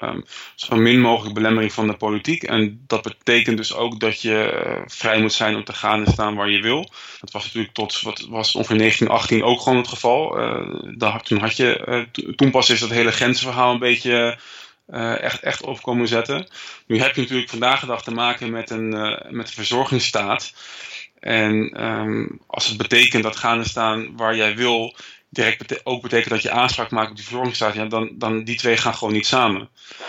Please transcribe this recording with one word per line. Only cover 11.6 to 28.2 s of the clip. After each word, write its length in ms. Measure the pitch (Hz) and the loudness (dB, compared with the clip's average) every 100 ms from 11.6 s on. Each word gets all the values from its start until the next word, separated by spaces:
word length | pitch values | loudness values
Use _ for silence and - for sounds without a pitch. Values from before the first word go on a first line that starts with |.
| 123 110 | 2 2
eh, 240 | - 120 117 | 0 -4 -4
to-, 220 | - - - | -8 -6 4
toen 160 | 139 | 4
pas 180 | 127 120 | 6 4
is 100 | 110 | 2
dat 100 | 113 | 2
hele 220 | 117 117 | 2 2
grensverhaal 600 | 110 123 127 131 123 123 | 4 2 2 0 2 2
een 60 | 123 | 4
beetje, 580 | 123 120 127 120 117 120 - - - _ - | 2 2 2 2 2 -2 -12 -20 -20 _ -12
eh, 340 | 120 117 117 | -6 -4 -2
echt, 220 | 123 - | -4 -4
echt 200 | - - | -4 -6
op 180 | 151 123 | -6 -8
komen 260 | - 120 117 | -2 0 2
zetten. 400 | 113 113 143 185 - - - - | 0 -2 -4 -8 -16 -18 -12 -2
Nu 120 | 113 | 2
heb 160 | 135 139 | 2 0
je 60 | |
natuurlijk 280 | 123 127 120 | 0 -2 -2
vandaag 300 | 117 123 135 | 0 2 2
de 60 | 131 | 0
dag 180 | 117 | -6
te 80 | - | -4
maken 380 | 117 120 120 117 | -2 0 -2 -4
met 180 | 113 113 | -6 -6
een, 240 | 113 110 | -4 -4
eh, 380 | 107 107 - - | -2 -4 -4 -8
met 160 | 120 113 | -10 -10
een 60 | |
verzorgingsstaat. 1000 | - 107 123 131 127 - 107 101 127 - - - - - - - _ | -6 -2 0 2 0 2 0 0 -2 -6 -16 -18 -16 -16 -16 -18 _
En, 500 | - 113 107 107 110 | -2 2 2 2 0
ehm, 540 | - 113 110 107 110 - - _ | -4 -6 -4 -2 -4 -4 -10 _
als 200 | - - | -4 -4
het 100 | 107 | -4
betekent 460 | - 117 120 117 | 2 4 4 4
dat 120 | 110 107 | 0 -2
gaan 220 | 117 117 | -2 0
en 60 | 110 | -2
staan 500 | 123 113 110 107 117 | -2 0 -2 -6 -4
waar 180 | 110 113 | -2 2
jij 200 | 107 107 | 0 0
wil 400 | 123 117 117 - - - _ | 0 0 -2 -8 -20 -20 _
direct 280 | - 110 110 | 0 0 0
bete-, 240 | - 120 | -6 -8
ook 180 | 127 120 | -6 -6
betekent 280 | 117 117 113 | 0 0 2
dat 120 | 110 | 0
je 100 | 120 | 0
aanspraak 380 | 120 123 - 113 | 2 0 0 -2
maakt 180 | 113 107 | -2 -2
op 60 | 107 | -6
die 100 | - | -10
verzorgingsstaat, 480 | 123 127 117 107 | -4 -4 0 -2
ja, 120 | 107 107 | -2 -4
dan, 240 | 113 110 | -4 -4
dan 300 | - | -4